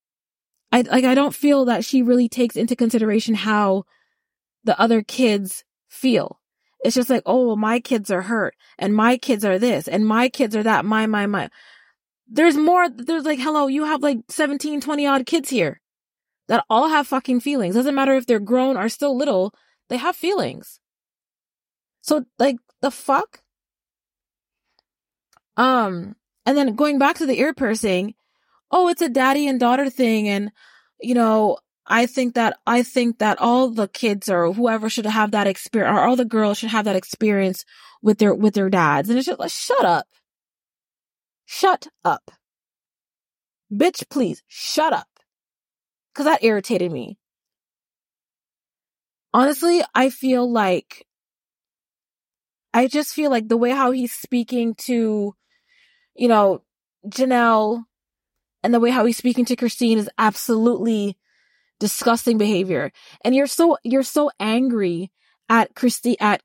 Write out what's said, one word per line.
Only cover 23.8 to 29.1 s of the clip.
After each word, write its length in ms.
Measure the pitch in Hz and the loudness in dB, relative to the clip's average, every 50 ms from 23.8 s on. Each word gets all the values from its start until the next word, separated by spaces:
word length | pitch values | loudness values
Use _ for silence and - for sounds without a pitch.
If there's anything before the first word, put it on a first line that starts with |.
| _ _ _ _ _ _ _ _ _ _ _ _ _ _ _ _ _ _ _ _ _ _ _ _ _ _ _ _ _ _ _ _ _ _ _ | _ _ _ _ _ _ _ _ _ _ _ _ _ _ _ _ _ _ _ _ _ _ _ _ _ _ _ _ _ _ _ _ _ _ _
Um, 600 | - 247 262 262 247 220 196 180 170 180 202 214 - _ _ _ _ _ | 0 2 2 2 2 0 -2 -4 -8 -10 -12 -16 -20 _ _ _ _ _
and 120 | 240 277 | 0 2
then 180 | 294 277 247 202 | 2 2 0 0
going 240 | 233 294 302 285 262 | 0 0 0 2 2
back 180 | 277 294 349 | 2 2 0
to 100 | - 330 | 0 -2
the 120 | 269 240 - | -2 0 0
ear 160 | 262 320 - | 0 -2 -2
piercing, 600 | - 269 208 220 226 226 202 185 180 196 214 - - _ _ _ _ _ _ _ _ _ _ | -2 -2 -2 -2 -2 -2 -2 -2 -2 -2 -6 -10 -14 _ _ _ _ _ _ _ _ _ _
"Oh, 180 | - 370 359 349 | 0 2 2 2
it's 120 | 349 - 339 | 0 0 -2
a 60 | |
daddy 380 | 277 | -2